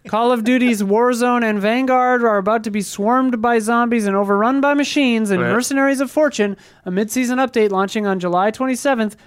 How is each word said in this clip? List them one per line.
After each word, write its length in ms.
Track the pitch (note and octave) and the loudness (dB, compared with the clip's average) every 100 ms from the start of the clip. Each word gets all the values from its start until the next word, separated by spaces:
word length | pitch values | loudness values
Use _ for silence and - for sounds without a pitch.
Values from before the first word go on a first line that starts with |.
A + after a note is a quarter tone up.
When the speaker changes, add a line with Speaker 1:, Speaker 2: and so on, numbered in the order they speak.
| - | -6
Speaker 1:
Call 240 | G#3+ A#3+ | -2 0
of 120 | B3 | 0
Duty's 380 | A3 B3+ B3 G#3+ | 2 2 2 0
Warzone 600 | G3 G#3+ B3 A#3+ B3 A#3+ | 0 2 2 2 0 0
and 160 | A3+ G#3 | 0 0
Vanguard 640 | G3+ A#3+ C4 B3+ B3+ B3 | 0 0 2 2 2 2
are 140 | A#3 G#3 | 2 0
about 260 | G3 A3+ | 0 0
to 60 | A3 | -2
be 100 | G#3 | -4
swarmed 640 | F#3+ - G3+ B3+ C4 A#3+ | -6 -4 0 0 0 0
by 160 | A#3+ A#3 | 0 0
zombies 480 | G#3+ A#3 A#3+ A#3 G3+ | 2 0 2 0 0
and 100 | G3 | 0
overrun 440 | G3+ G3+ A3 C4+ | 0 2 2 2
by 100 | C#4 | 2
machines 580 | C#4+ C#4 D4+ C4 A3+ G#3+ | 0 0 0 2 2 0
and 120 | F#3+ | 0
Speaker 2:
Right. 100 | - | 0
Speaker 1:
mercenaries 480 | A3 B3 C#4 C#4 C4+ | 0 -2 0 0 0
of 100 | C4 | -2
fortune, 460 | - D4+ - G#3 F#3+ - _ - | 0 0 0 -2 -4 -14 _ -6
a 40 | |
mid-season 480 | F3+ G#3+ B3+ B3 B3+ | -4 -2 -2 -2 0
update 320 | C4 A#3+ G#3+ | 0 0 0
launching 360 | F#3+ G3 A3+ G#3 | 0 -2 -2 -2
on 120 | F#3+ | -2
July 320 | F3 F3 G3+ | -2 0 0
twenty-seventh, 640 | A3 C4 B3+ C#4+ B3+ G#3+ - | -2 -4 -2 -2 0 -2 -6